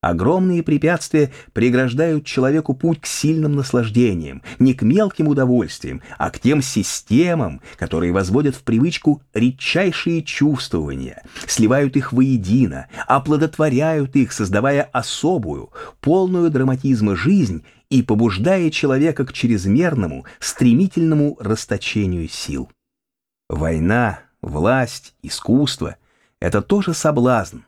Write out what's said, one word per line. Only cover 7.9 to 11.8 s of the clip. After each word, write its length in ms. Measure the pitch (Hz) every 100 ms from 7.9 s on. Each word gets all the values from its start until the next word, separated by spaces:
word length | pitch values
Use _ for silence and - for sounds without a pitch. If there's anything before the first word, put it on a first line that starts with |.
| 80 87
возводят 420 | 90 92 110 143 131
в 80 |
привычку 580 | - 113 151 - - 147 _
редчайшие 920 | 107 120 127 - 160 190 165 - 165
чувствования, 960 | 156 - 143 135 - 85 73 67 64 - - - -
сливают 520 | - 110 131